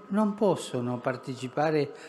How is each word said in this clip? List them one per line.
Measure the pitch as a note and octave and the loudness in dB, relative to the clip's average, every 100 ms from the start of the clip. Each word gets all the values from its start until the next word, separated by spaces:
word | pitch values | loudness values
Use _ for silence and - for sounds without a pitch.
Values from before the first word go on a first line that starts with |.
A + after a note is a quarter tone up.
| - | -4
non | G3 G#3+ | 2 2
possono | G3+ G#3+ D#3 - B2+ A#2+ B2 | 4 2 2 0 -2 -2 -2
partecipare | B2+ B2 - B2 B2+ C3+ D#3 D#3 C#3 - | -2 -2 -4 -8 -4 0 2 2 0 -4